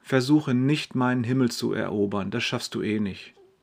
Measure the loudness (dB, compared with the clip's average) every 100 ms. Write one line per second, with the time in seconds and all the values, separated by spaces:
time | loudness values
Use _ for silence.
0 | 2 0 4 4 4 2 2 0 -2 -2
1 | 0 0 0 2 2 0 -2 -2 -2 0
2 | 0 0 -4 -4 -2 -4 -6 -4 -2 0
3 | -2 -6 -16 -20 -20 _